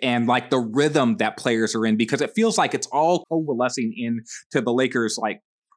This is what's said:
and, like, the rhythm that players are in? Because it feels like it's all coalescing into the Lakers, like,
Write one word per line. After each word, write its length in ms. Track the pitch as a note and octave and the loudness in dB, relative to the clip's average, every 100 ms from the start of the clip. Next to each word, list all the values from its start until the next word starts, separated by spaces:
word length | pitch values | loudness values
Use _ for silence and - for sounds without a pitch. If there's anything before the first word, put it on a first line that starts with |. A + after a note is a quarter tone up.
and, 240 | C3 A#2+ A#2 | -2 0 2
like, 240 | B2+ B2 | 0 2
the 80 | C3 | 0
rhythm 600 | A2+ A#2+ D3+ D3 A#2+ G#2 | 0 0 2 4 2 2
that 180 | A2 - | -2 -2
players 400 | C3 A2+ A2 A2+ | 0 0 0 0
are 100 | A2+ | 0
in? 100 | A2 | 2
Because 240 | A2+ C#3 | 2 0
it 120 | D3 | -2
feels 240 | - A3 - | 0 0 2
like 160 | D3+ | 0
it's 140 | C#3 - | -2 -4
all 360 | C#3 D#3+ F3+ - | 0 0 0 -2
coalescing 640 | E3 D3+ A#2+ B2 - A2+ A2+ | -4 -2 -2 -2 -2 -4 -4
into 640 | A#2 A#2 - - - C#3 | -6 -6 -8 -18 -4 -2
the 120 | A#2+ | 0
Lakers, 440 | A#2+ C3 B2+ A2+ A#2 | 0 0 0 -2 -2
like, 240 | A2 G2 _ _ _ | -4 -6 _ _ _